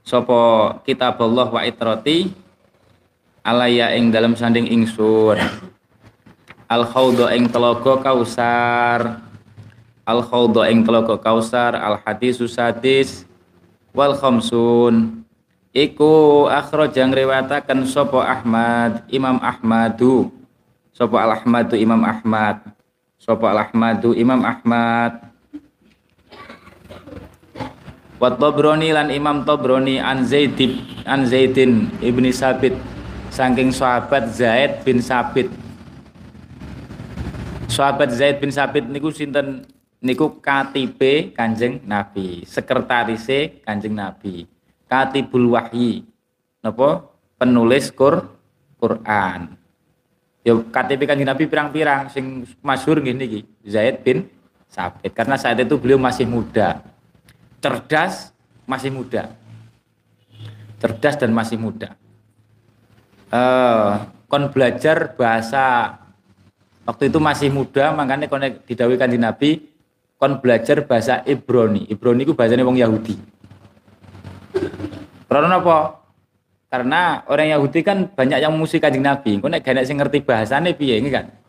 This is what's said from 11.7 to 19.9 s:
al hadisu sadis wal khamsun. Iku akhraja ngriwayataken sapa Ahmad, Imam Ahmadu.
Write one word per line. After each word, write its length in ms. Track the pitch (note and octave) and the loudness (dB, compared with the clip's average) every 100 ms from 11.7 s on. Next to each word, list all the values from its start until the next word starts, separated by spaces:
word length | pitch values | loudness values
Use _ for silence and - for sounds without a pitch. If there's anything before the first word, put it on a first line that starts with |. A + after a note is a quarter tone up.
| A2+ | 0
al 240 | G#2 G2+ | -4 -4
hadisu 480 | - G#2 B2 B2 A#2 | -4 -2 -2 -2 -4
sadis 800 | A#2+ A#2+ A2+ C3 C3+ C3+ - - _ _ _ _ _ _ | -2 -2 0 2 2 0 -6 -20 _ _ _ _ _ _
wal 240 | - C#3+ C#3 | 0 0 2
khamsun. 1040 | C3+ A#2+ A2 A#2 A#2 A#2 A#2+ A#2 A2+ A2 - _ _ _ _ | 0 0 0 0 2 4 4 2 0 -6 -20 _ _ _ _
Iku 800 | B2+ D3+ - D3+ D#3 D3+ D3 C#3+ | 0 0 2 4 6 8 6 4
akhraja 560 | C#3 D3 D#3 D3+ C3+ | 0 -2 0 0 2
ngriwayataken 800 | C3 C3+ C3 C3+ C3 C#3+ - C3 | 2 2 2 0 -2 -4 -2 -2
sapa 400 | C3 C#3+ C#3 B2+ | 0 0 0 0
Ahmad, 800 | - A#2+ A#2+ A2+ A#2 A#2+ A#2 G#2+ - | 0 -2 0 0 2 0 0 -4 -6
Imam 240 | C3+ C3 B2+ | -4 0 0
Ahmadu. 960 | A#2 B2+ A2+ A2+ A2+ | -2 -4 0 2 0